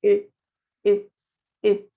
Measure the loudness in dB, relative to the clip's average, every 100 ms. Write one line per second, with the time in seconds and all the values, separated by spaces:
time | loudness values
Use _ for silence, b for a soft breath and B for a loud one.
0 | 0 0 -2 _ _ _ _ _ -2 -2
1 | -4 _ _ _ _ _ -2 -2 -4